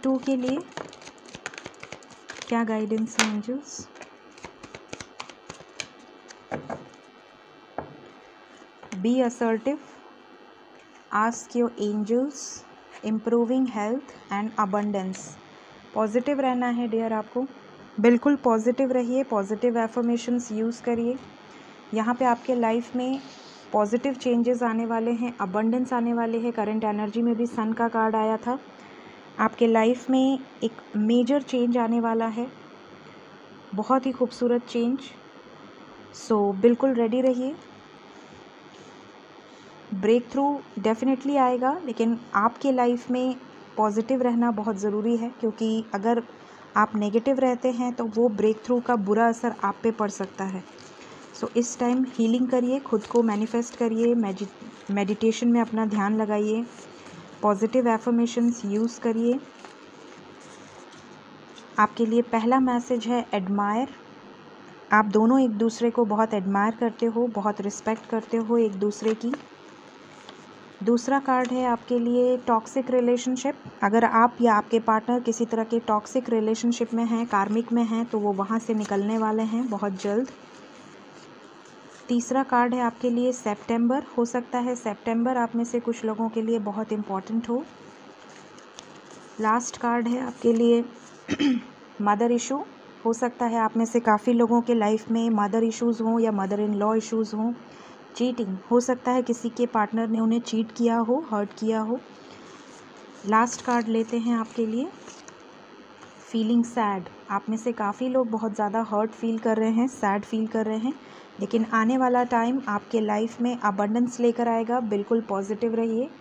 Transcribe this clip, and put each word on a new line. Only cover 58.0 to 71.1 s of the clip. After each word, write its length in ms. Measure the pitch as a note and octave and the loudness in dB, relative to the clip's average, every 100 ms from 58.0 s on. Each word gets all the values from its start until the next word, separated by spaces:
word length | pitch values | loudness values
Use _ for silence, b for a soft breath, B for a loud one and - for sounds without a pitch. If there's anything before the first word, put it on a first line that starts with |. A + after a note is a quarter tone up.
| B3 A#3 A#3 B3 A#3 A#3 G3+ | 2 2 2 2 0 0 -2
use 340 | G#3 A#3 - | 0 -2 -2
करिए। 400 | A#3 A3+ A#3 C4+ - - - - - - - - - - - - - - - - - - - - - - - - | -2 2 2 0 -4 -20 -20 -20 -20 -20 -20 -20 -20 -20 -20 -20 -20 -20 -20 -20 -20 -20 -20 -20 -20 -20 -4 0
आपके 260 | G#3 - A3+ | 2 2 2
लिए 160 | A#3 | 2
पहला 380 | A#3+ A3+ A3+ C4 | 2 0 2 4
message 480 | B3+ A#3+ A#3+ A#3+ A3 | 4 0 0 -2 0
है 180 | A#3+ A#3 | -2 -2
admire। 540 | G#3 F#3 G3+ G3+ A3 C4 - - - - - - - - - - | -4 -2 0 0 0 -4 -8 -20 -20 -20 -20 -20 -20 -20 -20 2
आप 120 | G#3+ G#3+ | 4 6
दोनों 340 | G#3+ A3+ C4+ | 4 6 6
एक 100 | B3 | 4
दूसरे 380 | G#3 A3+ A3 A#3 | 2 0 2 0
को 160 | A#3 G#3+ | 2 2
बहुत 280 | G#3+ A3 | 2 2
admire 420 | G#3+ F#3+ G3 G#3+ A3 | 0 0 0 0 0
करते 300 | A#3 A3+ A#3 | -2 0 -2
हो, 220 | A3+ A#3+ | 0 -2
बहुत 340 | G#3 G#3 G#3 | -2 -2 -2
respect 480 | G3+ - G#3+ A3 - | -6 -6 -4 -4 -4
करते 280 | A3+ A3 A3+ | -6 -2 -2
हो 200 | A3+ A#3 | 2 2
एक 180 | A3 G3 | 2 0
दूसरे 380 | G#3 G#3 A3 | -2 0 -2
की। 200 | A3 A#3 C4+ - - - - - - - - - - - - - - | -2 -4 -6 -10 -20 -20 -20 -20 -20 -20 -20 -20 -20 -20 -20 -20 -4
दूसरा 360 | G3 A#3 B3+ | 0 2 2